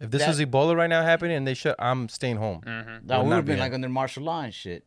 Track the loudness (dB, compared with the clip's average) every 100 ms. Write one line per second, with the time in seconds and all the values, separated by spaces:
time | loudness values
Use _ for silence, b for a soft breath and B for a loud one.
0 | -2 2 2 2 2 4 4 4 4 4
1 | 4 2 2 0 0 0 -2 0 0 0
2 | -2 -4 -4 -2 -2 -4 -8 -10 -10 -14
3 | 0 2 4 4 2 0 0 -2 -2 -2
4 | -2 -4 -6 -4 -6 -10 -10 -10